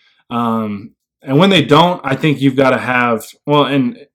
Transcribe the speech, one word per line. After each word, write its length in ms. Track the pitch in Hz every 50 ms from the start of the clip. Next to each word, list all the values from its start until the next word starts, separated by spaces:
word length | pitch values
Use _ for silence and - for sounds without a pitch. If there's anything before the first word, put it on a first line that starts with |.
| _ _ _ _ _ -
Um, 640 | 120 117 120 117 113 113 110 107 104 98 - - _ _ _ _ _ _ -
and 160 | - 135 143
when 100 | 185 196
they 160 | 190 170 139
don't, 340 | 117 143 151 170 175 180 180 -
I 120 | 135 135
think 240 | 135 160 156 139 -
you've 160 | 135 139 123
gotta 220 | 131 135 131 127
have, 480 | 113 104 123 127 123 123 120 117 110 - - - _ _
well, 180 | - 147 147 139
and 320 | 120 139 143 127 120 117 - - _